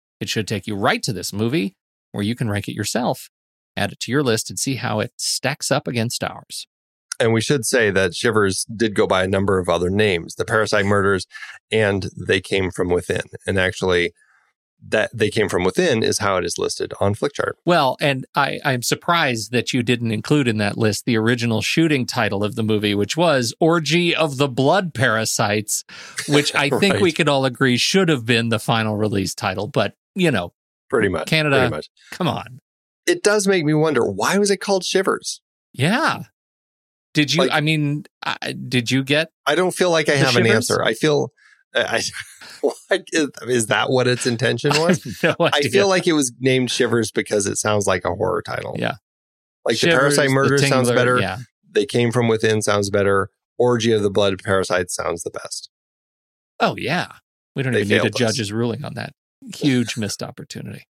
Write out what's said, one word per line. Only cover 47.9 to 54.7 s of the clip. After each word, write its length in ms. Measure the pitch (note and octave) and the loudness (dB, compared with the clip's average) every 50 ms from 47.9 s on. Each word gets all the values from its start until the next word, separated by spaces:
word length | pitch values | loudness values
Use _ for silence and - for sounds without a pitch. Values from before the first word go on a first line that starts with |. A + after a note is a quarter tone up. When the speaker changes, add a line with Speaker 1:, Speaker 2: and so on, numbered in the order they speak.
| F#2+ F2+ - | 0 0 0
Speaker 2:
a 80 | F2+ F2 | -4 -4
horror 280 | F2 F#2+ F#2 F2+ E2+ - | -2 -2 -2 -2 -4 -4
title. 320 | - - - - - - - | -6 -8 -8 -8 -8 -8 -4
Speaker 1:
Yeah. 160 | - - - - _ _ _ _ _ _ _ _ _ _ _ _ - | -4 -4 -6 -6 _ _ _ _ _ _ _ _ _ _ _ _ -4
Speaker 2:
Like, 80 | - A#2 | -2 -2
The 140 | - - E3+ | 0 2 2
Speaker 1:
Shivers, 120 | E3 C3 | 4 4
Speaker 2:
Parasite 300 | C3+ C#3+ C#3+ C#3+ D3 C3+ | 4 4 4 2 2 2
Speaker 1:
The 40 | C3+ | 2
Speaker 2:
Murders 320 | C3+ C#3 C3+ C#3 C#3+ C#3 C#3 | 2 2 4 4 4 4 4
sounds 200 | C3+ C3 B2 A#2+ | 4 2 2 2
Speaker 1:
Tingler, 60 | A#2+ | 2
Speaker 2:
better. 240 | B2+ B2 B2 B2+ B2 | 2 2 2 2 2
Speaker 1:
yeah. 180 | G2 F2+ F#2 A#2+ B2+ - _ _ _ _ | 0 -2 -4 -6 -10 -16 _ _ _ _
Speaker 2:
They 140 | - G#2+ G2+ - | -2 -2 0 0
Came 240 | - B2 A#2+ A#2 | 2 2 2 2
From 160 | A2 B2+ A#2 A#2 | 2 2 2 2
Within 340 | A2 A2 - A2 A2 G#2+ | 2 2 2 2 0 2
sounds 280 | G#2 - G#2 G2+ G2+ G2 | 0 0 0 0 0 0
better. 380 | G2+ G2+ G2 G2+ G2 G2 G2 - _ _ _ _ _ - | 0 0 2 2 2 0 0 -4 _ _ _ _ _ 0
Orgy 340 | A#2+ B2 B2 A2+ G#2+ A#2 | 2 2 2 2 2 2
of 100 | A2 G#2+ G2+ | 2 2 2
the 80 | G#2 | 0
Blood 300 | F#2+ G#2 G2+ G2+ G2 F#2 - | 2 2 0 0 0 -2 -2
Parasite 460 | A2 F#2+ F#2+ F#2 - | 0 0 0 2 2